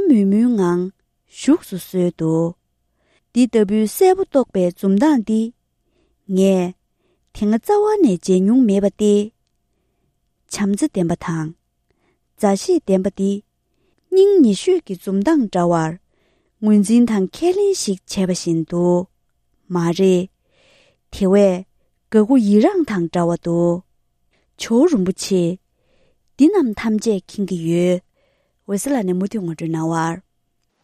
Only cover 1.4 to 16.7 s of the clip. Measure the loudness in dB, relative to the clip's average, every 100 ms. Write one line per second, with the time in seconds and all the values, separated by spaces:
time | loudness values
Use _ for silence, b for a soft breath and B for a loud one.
1.4 | 0 0 0 -14 -6 -2 -2 -2 -2 0
2.4 | -2 -6 _ _ _ _ _ _ _ -2
3.4 | 2 2 2 0 -2 2 2 2 0 -2
4.4 | -2 -2 -2 -2 -2 2 2 0 0 -4
5.4 | -4 -10 _ _ _ _ _ _ -4 0
6.4 | 2 2 -2 -8 _ _ _ _ _ -6
7.4 | -2 -2 0 0 0 2 2 0 0 0
8.4 | 2 2 2 2 0 0 2 2 -2 _
9.4 | _ _ _ _ _ _ _ _ _ _
10.4 | -14 -6 -4 -2 -4 -2 -4 -4 -6 -8
11.4 | -8 -12 _ _ _ _ _ _ _ -4
12.4 | -2 0 -2 -2 0 -2 -2 -4 -4 -6
13.4 | -10 _ _ _ _ _ -2 2 4 4
14.4 | 4 2 0 -2 -4 -12 -6 -2 0 0
15.4 | 0 0 0 0 -2 -8 _ _ _ _
16.4 | _ -4 2